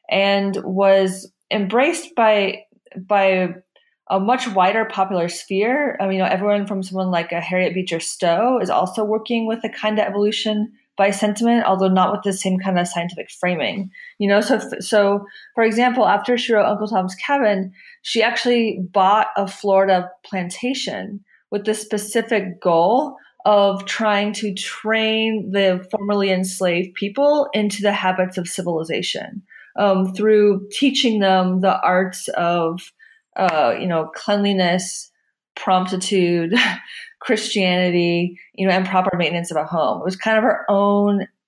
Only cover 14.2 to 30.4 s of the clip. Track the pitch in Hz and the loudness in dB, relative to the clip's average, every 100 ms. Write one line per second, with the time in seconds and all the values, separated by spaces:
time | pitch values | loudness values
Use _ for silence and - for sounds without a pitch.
14.2 | 202 202 226 233 - - - 214 202 202 | 2 2 2 0 -2 -10 0 2 4 2
15.2 | 202 - - - 226 220 247 247 190 202 | -4 -18 -8 0 0 2 2 2 2 2
16.2 | 226 240 247 220 196 208 208 208 277 - | 0 -2 2 2 2 0 -2 -2 -2 -4
17.2 | - 285 220 196 190 - - - - 233 | -2 0 2 0 -4 -10 -20 -18 -6 0
18.2 | 220 240 247 240 226 - 180 202 190 214 | 0 0 0 2 0 -2 -2 2 4 4
19.2 | - - 196 - 202 190 196 185 180 - | 2 -2 -4 -4 2 4 4 2 0 -12
20.2 | - 190 175 - 247 262 - 202 190 202 | -10 -6 -6 -6 -6 -4 -6 -8 -10 -12
21.2 | _ _ - 202 202 220 - 214 208 233 | _ _ -8 -6 -2 -4 -4 -6 -4 -2
22.2 | 220 220 185 175 185 165 175 247 294 - | 0 -2 -2 -4 2 4 4 2 0 -8
23.2 | - - - 208 196 190 190 - 220 202 | -20 -4 2 4 4 0 -6 -2 0 0
24.2 | 208 208 208 190 - - 214 220 220 220 | 0 -4 -6 -6 -8 -8 -2 0 0 0
25.2 | 220 220 196 196 196 185 185 208 202 202 | 0 -2 -2 0 2 0 -2 -6 -2 0
26.2 | 196 185 185 - 185 175 180 - 202 202 | 2 0 -2 -2 0 0 -2 -4 -6 0
27.2 | 285 294 277 214 208 202 202 196 185 185 | 2 2 0 0 -2 0 -2 0 0 0
28.2 | 185 185 175 - 175 165 160 156 180 - | -2 -4 -8 -6 -4 -4 -4 -6 -4 -8
29.2 | - 202 - - - - 202 190 190 185 | -10 -14 -16 -20 -12 0 2 2 0 0
30.2 | 214 214 | 4 6